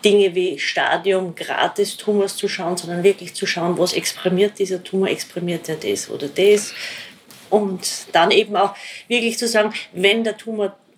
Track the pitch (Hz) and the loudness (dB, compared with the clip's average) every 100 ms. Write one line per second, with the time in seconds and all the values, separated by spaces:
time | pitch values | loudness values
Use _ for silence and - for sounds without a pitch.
0 | 208 202 190 175 180 139 - - 131 165 | 6 6 4 2 -2 -4 -4 -2 0 0
1 | 180 185 185 165 165 131 165 - 202 - | 2 0 -2 -8 -6 -2 -2 0 -4 -2
2 | - 208 196 - 202 - 170 180 170 175 | -2 0 0 -2 -6 -4 -4 -4 -4 2
3 | 190 190 175 - 190 - 170 170 180 - | 2 2 -6 -6 -4 -2 -2 2 0 0
4 | - - 185 180 208 202 190 180 - 190 | -4 -4 0 2 2 2 -4 -4 -4 -2
5 | 190 - - - 175 165 165 156 101 101 | 0 -2 -6 -6 -4 -6 -6 -6 -4 -4
6 | - 117 143 - 196 208 - - - - | -4 -8 -6 2 6 6 2 -10 -12 -12
7 | - - _ - - 208 202 180 - - | -16 -20 _ -20 0 2 2 -4 -6 -8
8 | - 165 175 220 202 185 196 - - - | 0 4 6 4 2 0 0 -2 -16 -18
9 | - 240 233 226 233 220 214 214 - 175 | -2 0 0 -2 0 2 0 -4 -10 0
10 | 196 226 226 208 226 214 202 - _ | 2 2 0 -4 -8 -4 -4 -4 _